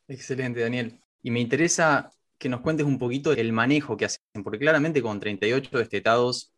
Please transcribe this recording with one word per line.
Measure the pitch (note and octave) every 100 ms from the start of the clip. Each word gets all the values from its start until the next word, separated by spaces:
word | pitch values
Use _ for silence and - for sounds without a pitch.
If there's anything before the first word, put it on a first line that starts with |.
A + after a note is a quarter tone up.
| -
Excelente, | C3 - B2+ B2+ A#2+
Daniel. | A#2 B2 A#2 - _ _
Y | B2+
me | A#2+
interesa | A#2 C#3 E3 - D#3+ C3+ - _ _ _
que | C3
nos | B2
cuentes | D#3+ D#3 C#3+
un | C3
poquito | B2 C3+ D3
el | A#2+ A2+
manejo | A2+ B2 D3 D3 G#2
que | G#2
hacen, | - _ G#2+
porque | G2 G#2+
claramente | D3 D#3 D#3+ D3
con | A2+ G2+
treinta | G#2 G2 A2
y |
ocho | C3 C3+ B2
destetados | A2 G2+ A2 A#2 B2 B2 -